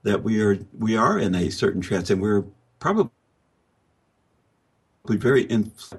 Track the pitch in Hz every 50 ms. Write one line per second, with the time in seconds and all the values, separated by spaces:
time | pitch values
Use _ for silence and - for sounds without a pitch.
0 | _ 104 104 - - 110 110 107 107 104 98 95 - - _ - 110 110 110 110
1 | 113 - 208 202 - 98 90 92 87 80 90 - - - - 92 90 - 101 95
2 | 87 - 107 92 95 107 104 101 98 - - _ _ _ _ _ - 160 202 220
3 | 196 - _ _ _ _ _ _ _ _ _ _ _ _ _ _ _ _ _ _
4 | _ _ _ _ _ _ _ _ _ _ _ _ _ _ _ _ _ _ _ _
5 | _ - 110 101 - 120 139 131 120 - 113 107 104 107 - - - - -